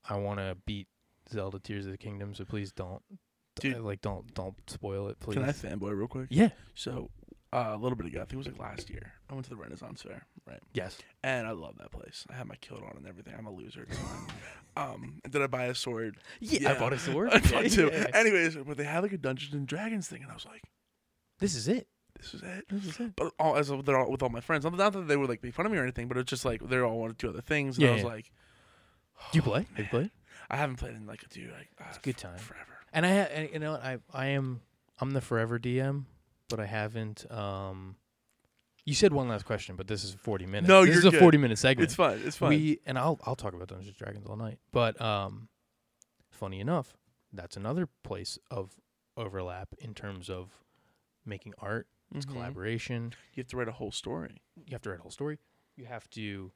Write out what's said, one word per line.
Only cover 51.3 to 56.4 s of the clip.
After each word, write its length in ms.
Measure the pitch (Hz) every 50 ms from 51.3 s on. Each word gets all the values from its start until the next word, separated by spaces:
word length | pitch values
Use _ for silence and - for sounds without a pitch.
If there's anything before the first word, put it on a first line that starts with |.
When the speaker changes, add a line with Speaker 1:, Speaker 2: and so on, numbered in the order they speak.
| 104 98 - 107 98 -
Speaker 1:
art. 280 | - 98 107 113 - _ _ _ _ _ -
It's 100 | 147 139
Speaker 2:
Mm-hmm. 100 | 135 139
Speaker 1:
collaboration. 800 | 123 120 90 - 90 92 107 113 117 - - 127 117 117 117 117 - - _ _
Speaker 2:
You 80 | - 127
have 60 | 123
to 100 | - 127
write 100 | 123 110
a 40 | 113
whole 200 | - 123 101 -
story. 480 | - - - 127 160 82 65 - - _ _ _
Speaker 1:
You 160 | - 160 - 131
have 80 | 120
to 80 | - 107
write 120 | 95 85
a 20 | 85
whole 80 | 92
story. 260 | - - 143 147 151 147 _ _ _ _ _ _ _
You 80 | - 127
have 240 | 117 123 113 - - -
to 380 | 117 107 104 101 98